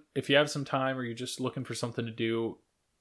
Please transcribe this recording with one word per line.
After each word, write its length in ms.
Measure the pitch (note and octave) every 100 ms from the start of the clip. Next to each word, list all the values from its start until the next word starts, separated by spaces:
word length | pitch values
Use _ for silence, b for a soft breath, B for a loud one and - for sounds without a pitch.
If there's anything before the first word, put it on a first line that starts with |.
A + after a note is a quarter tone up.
| - -
if 140 | -
you 60 | C#3
have 120 | D3+
some 160 | D3 C3+
time 320 | C3+ C3 C3
or 60 |
you're 100 | B2
just 260 | A#2 B2+ -
looking 240 | B2+ -
for 100 | B2
something 320 | A#2 B2 A2+ A#2
to 60 |
do, 460 | A2+ A2+ A2+ A2+ - _ _ _ _